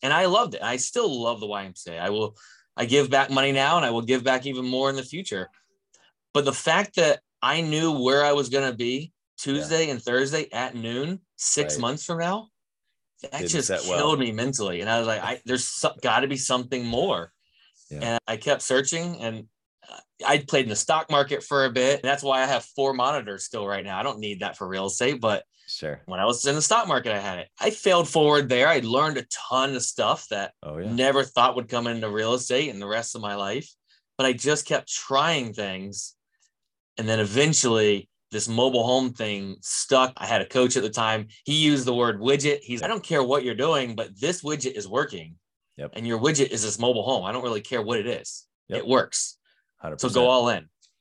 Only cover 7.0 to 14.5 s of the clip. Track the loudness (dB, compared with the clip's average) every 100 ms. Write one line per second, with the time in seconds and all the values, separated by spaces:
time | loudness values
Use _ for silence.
7 | 4 4 _ -4 0 0 0 2 2 2
8 | 4 4 4 2 2 0 0 -2 -2 -4
9 | -6 _ _ -10 -4 -2 0 0 0 -2
10 | 0 2 2 -2 -4 -6 -6 -6 -6 -4
11 | -4 -6 _ -6 -2 0 0 0 -2 -2
12 | -4 -2 0 -2 -6 _ _ _ _ _
13 | _ _ -12 -6 -2 -2 0 -2 0 0
14 | 2 2 0 -2 -2